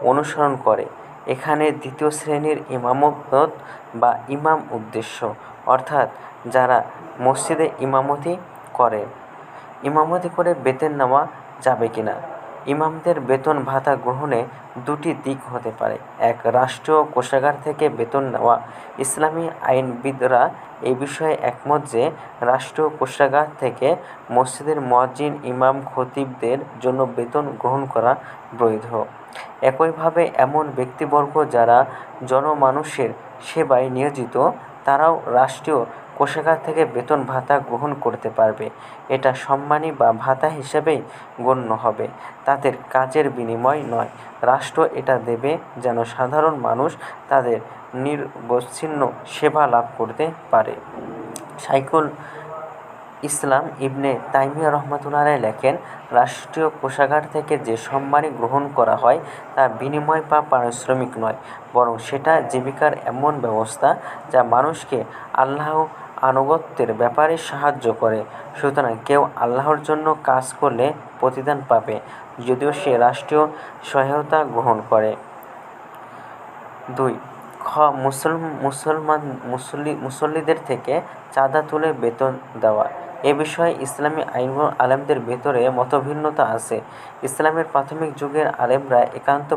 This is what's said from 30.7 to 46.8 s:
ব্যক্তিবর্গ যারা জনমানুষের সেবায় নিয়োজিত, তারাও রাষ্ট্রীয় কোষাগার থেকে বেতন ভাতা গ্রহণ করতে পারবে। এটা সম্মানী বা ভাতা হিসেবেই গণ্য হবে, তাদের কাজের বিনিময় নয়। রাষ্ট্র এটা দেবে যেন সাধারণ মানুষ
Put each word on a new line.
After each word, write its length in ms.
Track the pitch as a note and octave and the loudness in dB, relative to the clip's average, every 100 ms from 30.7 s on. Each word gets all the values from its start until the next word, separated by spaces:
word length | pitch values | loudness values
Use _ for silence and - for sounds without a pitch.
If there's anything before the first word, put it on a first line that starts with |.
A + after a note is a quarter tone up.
| B2+ | -4
ব্যক্তিবর্গ 680 | B2+ - D3+ D3 C#3+ D#3 D3 | -6 -4 2 2 2 2 2
যারা 340 | A#2+ A2+ A#2+ - - - - B2+ | 4 6 6 6 -2 -16 -12 0
জনমানুষের 840 | C3 D3+ D3 C3 C#3 D3+ - A2+ A2+ - - | 2 2 2 2 2 -4 -2 -4 -4 -16 -16
সেবায় 480 | - E3 C#3+ B2+ C3 | -6 -2 4 4 4
নিয়োজিত, 600 | B2+ C#3+ C3 A2+ B2 D#3+ - - - | 0 -2 -2 -4 2 2 0 -14 -4
তারাও 360 | - C#3 D#3+ D#3+ - | 2 4 4 2 2
রাষ্ট্রীয় 580 | B2 C3+ - - C#3 A#2 - - - | 2 2 0 0 0 0 -8 -12 -2
কোষাগার 380 | C#3+ D#3 D#3 D#3+ | -2 0 0 0
থেকে 200 | - D#3+ | 0 0
বেতন 380 | C3+ A#2+ B2 D3 | 0 0 0 0
ভাতা 360 | C3+ C3 B2+ C#3+ | 0 -4 2 0
গ্রহণ 360 | C3+ A#2+ D3 | 0 -4 -4
করতে 360 | C#3+ A#2+ A2 A2 | -2 -4 -2 -4
পারবে। 400 | A2+ A2 G#2+ A2 - - - - | 2 2 2 -8 -10 -18 -16 -4
এটা 260 | C3 C3 | 0 0
সম্মানী 580 | C3 - C#3 C#3+ D3+ D#3+ | 0 -2 -2 2 0 0
বা 200 | C#3 C#3 | 2 4
ভাতা 360 | A#2 C3 C3 D#3 | 4 0 0 0
হিসেবেই 540 | D#3 C3+ D3+ D#3 C3+ - - - - | -2 -2 0 2 0 -4 -16 -18 -4
গণ্য 340 | B2 B2+ A#2 | 0 0 0
হবে, 340 | A2+ A#2 A2 A2 - - - | 0 0 -2 -6 -8 -18 -6
তাদের 280 | - A3 C3+ A2+ - | 0 2 0 -2 -2
কাজের 400 | C3 C3 D#3 C#3 | 0 2 2 0
বিনিময় 520 | B2 A#2 A#2 B2+ D3+ B2+ | 0 -4 0 2 0 -2
নয়। 180 | A#2 A#2 - - - | -2 -4 -8 -16 -2
রাষ্ট্র 460 | A#2+ C3+ - - D#3+ | 2 2 2 2 2
এটা 260 | C3 C3 B2+ | 2 2 2
দেবে 400 | A2 A#2 C3+ E3+ - B2+ | 2 -2 0 -2 -6 -6
যেন 280 | B2 A#2 | -2 0
সাধারণ 500 | A#2 - B2+ D3+ D#3+ D3 | -2 -2 0 4 2 2
মানুষ 400 | A#2 A2+ | 0 0